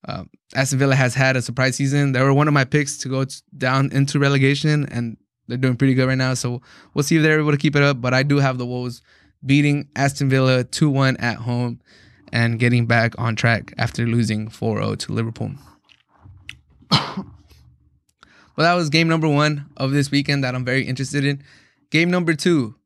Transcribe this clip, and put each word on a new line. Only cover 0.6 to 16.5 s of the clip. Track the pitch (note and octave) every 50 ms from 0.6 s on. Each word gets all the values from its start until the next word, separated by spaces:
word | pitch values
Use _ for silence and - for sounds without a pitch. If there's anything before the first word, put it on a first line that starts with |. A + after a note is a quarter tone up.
| C3+ B2+ C#3 B2+
Villa | C#3 C#3 C3
has | C#3 C3+ B2 A#2
had | C3+ C3 C3 C3
a | B2+
surprise | A#2+ - A#2 B2 C3 C3 B2
season. | - C#3+ C3+ C#3 C#3+ C#3+ C#3
They | C3 B2
were | C3+ C#3 C#3
one | C#3 D3+ D3+
of | C#3+
my | C#3 C3
picks | C3 - D3+ C#3+ C#3 - -
to | - C3
go | C3+ C3 C3+
t-, | C3 - - _ _ -
down | C#3 C3 B2+ C3 C3+ C3+ C#3
into | - C#3 C#3 C#3 - D3
relegation, | C#3+ C#3 C#3 C3+ C3 C3+ C#3+ C#3+ D3+ D3+ D3+ D3+ C#3
and | - - A#2+ A#2+ A#2 G#2+ _ _ _ _ _ _ -
they're | B2 B2+
doing | C3 B2+ B2
pretty | A#2 C#3 C3+ B2+
good | C3 B2+
right | C3 C3 C3
now. | C3 B2+ B2+
So | B2 - B2 B2 A#2 _ - - - - _
we'll | _ D3
see | C#3+ - E3
if | D#3+
they're | D#3 D#3 D#3 D#3
able | D3+ D3+
to | D3 C#3
keep | - D3+ D3
it | C#3+
up. | C#3+ C#3+ C#3+ B2
But | A#2+ B2+ B2+
I | C3
do | - D3 C#3+ C#3+
have | C#3 C3+ B2+ B2
the | B2
Wolves | A#2+ B2 B2 B2 B2 A#2 - _ _ _ _ _ _ _ _ -
beating | C3 C#3 D3 D3 D3 C#3+ D3 - _ _
Aston | - C#3 C#3+ C#3 - C#3+ C3
Villa | C3 C3+ C3 C3 B2+ B2+ B2+
two | - - - D#3+ D3+
one | C3+ C3+ C3+ C3 B2+ -
at | - A#2+ G#2+ -
home | A2+ B2 A#2+ A#2+ B2 A#2+ A#2 - _ _ - - - - _ _ _ -
and | - A#2 A#2 A#2 A#2 A2+
getting | B2 A#2+ B2 A#2+ A#2
back | A2+ A#2 A#2 A2+ A#2 - -
on | A2+ A#2 A2
track | A2 - A#2 A#2 G#2 - - - -
after | - A2+ - - A#2
losing | A#2 A2+ A#2+ A2+ G#2 G#2+ G#2+ A2 A2
four | - - A2 A2+ G#2+ G#2
oh | G#2 G#2+ G#2
to | G2+ - -
Liverpool. | G#2 A2+ A2+ A2+ A2 - A2+ G#2 F#2+ C3+ - - - _ _ _ _ _ _ _ _ _ - - - - - -